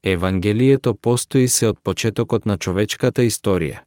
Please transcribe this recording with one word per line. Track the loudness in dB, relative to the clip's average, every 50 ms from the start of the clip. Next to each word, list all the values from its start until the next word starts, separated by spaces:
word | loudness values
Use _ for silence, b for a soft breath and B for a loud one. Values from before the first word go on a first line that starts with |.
| 0
Евангелието | 0 0 0 0 0 0 0 0 0 0 2 4 4 4 2 2 -2 -4
постои | -2 0 0 0 0 -2 _ 0 2 2 2
се | 0 0 0
од | 0 -2 -2 _
почетокот | -6 -6 -2 -4 -4 -2 -2 -4 -2 -2 -2 0
на | -2 -2 -2
човечката | -2 -4 -2 -2 -2 -2 -2 -2 -2 -2 0 2 0
историја. | 0 0 -2 _ 0 0 0 0 -4 -6 -10 -18